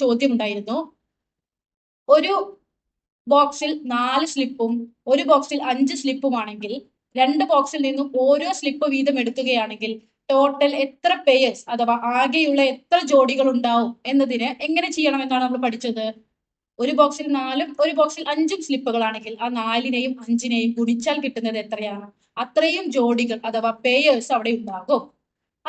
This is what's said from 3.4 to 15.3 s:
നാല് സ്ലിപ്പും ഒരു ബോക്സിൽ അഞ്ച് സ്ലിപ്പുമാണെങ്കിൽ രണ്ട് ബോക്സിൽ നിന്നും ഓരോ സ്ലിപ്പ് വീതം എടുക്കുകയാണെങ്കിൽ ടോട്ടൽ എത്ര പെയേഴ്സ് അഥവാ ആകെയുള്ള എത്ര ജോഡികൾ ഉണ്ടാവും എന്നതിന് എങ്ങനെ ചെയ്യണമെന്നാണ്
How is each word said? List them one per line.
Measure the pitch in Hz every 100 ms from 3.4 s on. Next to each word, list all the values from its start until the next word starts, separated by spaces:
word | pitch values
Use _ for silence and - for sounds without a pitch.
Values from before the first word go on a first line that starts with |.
| 285 294 302 311 262
നാല് | 240 247 277 320
സ്ലിപ്പും | 277 247 - 226 240 226 _ -
ഒരു | 277 320
ബോക്സിൽ | 285 - 285 262
അഞ്ച് | 254 277 -
സ്ലിപ്പുമാണെങ്കിൽ | 269 - 269 240 214 208 202 269 - _ _ 247
രണ്ട് | 262 294 294
ബോക്സിൽ | 294 269 311 269
നിന്നും | 269 277 254
ഓരോ | 262 294 339 381
സ്ലിപ്പ് | 285 285 302
വീതം | 269 269 269
എടുക്കുകയാണെങ്കിൽ | 233 247 254 240 220 214 220 220 _ _ -
ടോട്ടൽ | 269 277 277 285 285 277
എത്ര | - 349 370 330
പെയേഴ്സ് | 254 254 - -
അഥവാ | 240 233 233 240 247
ആകെയുള്ള | 269 320 302 277 269
എത്ര | 262 _ 349 302
ജോഡികൾ | 285 262 269 269
ഉണ്ടാവും | 240 240 233 233 233 247
എന്നതിന് | 277 269 240 277 262 294
എങ്ങനെ | 330 370 330
ചെയ്യണമെന്നാണ് | 302 269 262